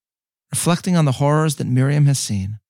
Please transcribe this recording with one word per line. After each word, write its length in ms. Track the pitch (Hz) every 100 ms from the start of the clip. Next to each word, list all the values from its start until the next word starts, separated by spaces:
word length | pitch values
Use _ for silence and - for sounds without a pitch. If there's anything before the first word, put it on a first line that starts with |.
| _ _ _ _ _
Reflecting 460 | - 160 170 185 175
on 80 |
the 80 | 147
horrors 440 | 120 143 151 156 139
that 100 | 107
Miriam 400 | 127 135 147 139
has 120 | 135
seen, 400 | - 101 95 107